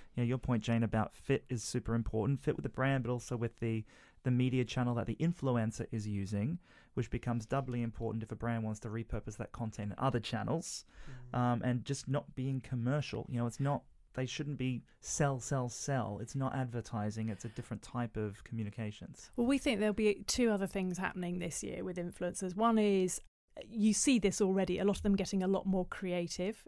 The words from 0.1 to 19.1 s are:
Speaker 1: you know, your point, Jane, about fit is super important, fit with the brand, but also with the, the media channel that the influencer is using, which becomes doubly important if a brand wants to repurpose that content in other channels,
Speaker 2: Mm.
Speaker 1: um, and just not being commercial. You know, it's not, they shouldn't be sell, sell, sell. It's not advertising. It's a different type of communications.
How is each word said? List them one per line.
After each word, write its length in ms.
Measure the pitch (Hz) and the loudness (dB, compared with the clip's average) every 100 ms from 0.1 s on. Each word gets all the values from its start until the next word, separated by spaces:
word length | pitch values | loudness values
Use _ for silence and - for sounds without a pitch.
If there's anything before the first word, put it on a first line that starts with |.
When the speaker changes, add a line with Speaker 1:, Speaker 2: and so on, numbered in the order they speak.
Speaker 1:
you 80 | - | 0
know, 40 | 120 | 0
your 100 | 127 | 0
point, 240 | - 120 | 2 2
Jane, 220 | 113 117 | 4 2
about 280 | 113 110 107 | 4 2 0
fit 320 | - - 135 - | -2 0 0 2
is 160 | 120 | -6
super 320 | - 123 113 117 | -2 -2 0 0
important, 440 | 110 110 107 139 | 0 0 2 0
fit 140 | - | 0
with 80 | - | -2
the 60 | 104 | -2
brand, 320 | - 131 135 | 0 2 2
but 80 | 117 | 0
also 260 | 123 - 120 | -2 -2 -2
with 220 | 117 - | -2 -2
the, 260 | 113 113 - - - - | -2 -2 -4 -14 -20 -6
the 80 | 127 | 0
media 340 | 123 127 127 | 4 4 2
channel 300 | 120 - 123 | 0 0 0
that 120 | 117 - | 0 -2
the 100 | 107 | 0
influencer 680 | 165 170 135 120 110 - 113 | 0 0 2 2 2 -2 -4
is 140 | 117 104 | -4 -2
using, 520 | 101 98 104 113 175 - - - | -2 -2 0 0 -2 -8 -20 -10
which 160 | - 120 | -4 -2
becomes 340 | 123 - 120 | -2 -2 -2
doubly 380 | 110 135 127 120 | 0 -2 -2 -2
important 400 | 117 - 113 110 | -2 -2 -4 -4
if 100 | 107 | -6
a 20 | |
brand 300 | 110 117 113 | -4 -2 -2
wants 160 | 110 110 | -2 -4
to 80 | 113 | -4
repurpose 480 | 110 110 117 - 107 | -6 -4 -6 -6 -8
that 160 | - | -8
content 400 | - 113 - 104 | -6 -6 -4 -6
in 60 | - | -2
other 160 | 131 123 | 0 0
channels, 680 | - 113 104 165 - - - - - - - | -2 -4 -2 -2 -4 -10 -12 -16 -14 -12 -6
Speaker 2:
Mm. 40 | 123 | 0
Speaker 1:
um, 240 | 123 123 | 2 2
and 220 | 127 123 | 2 0
just 240 | 110 139 - | -2 -4 0
not 260 | 139 - | -2 -2
being 280 | - 131 131 | -6 -2 -2
commercial. 640 | - 123 120 147 - 113 - | -2 -2 0 0 0 -4 -4
You 80 | 120 | -2
know, 60 | 120 | -2
it's 140 | - | 0
not, 220 | 139 143 - - - | 0 0 -4 -20 -12
they 100 | - | -4
shouldn't 320 | 131 - 139 143 | -4 -4 -4 -2
be 260 | 131 120 - - | -2 -2 -6 -14
sell, 360 | - - 147 131 | -4 2 2 2
sell, 300 | - 139 123 | 0 0 0
sell. 500 | - - 135 101 101 | -4 -2 0 0 -4
It's 120 | 113 | -4
not 200 | 139 131 | -2 0
advertising. 760 | 135 127 117 - 113 104 110 113 | 0 -2 -4 -4 -2 -2 -2 -2
It's 160 | 101 | -4
a 60 | 117 | -8
different 320 | 113 - 104 | -8 -8 -8
type 340 | - 123 120 110 | -6 -4 -4 -2
of 260 | 107 101 | -4 -6
communications. 840 | - 113 104 110 107 - - | -8 -6 -4 -4 -6 -6 -12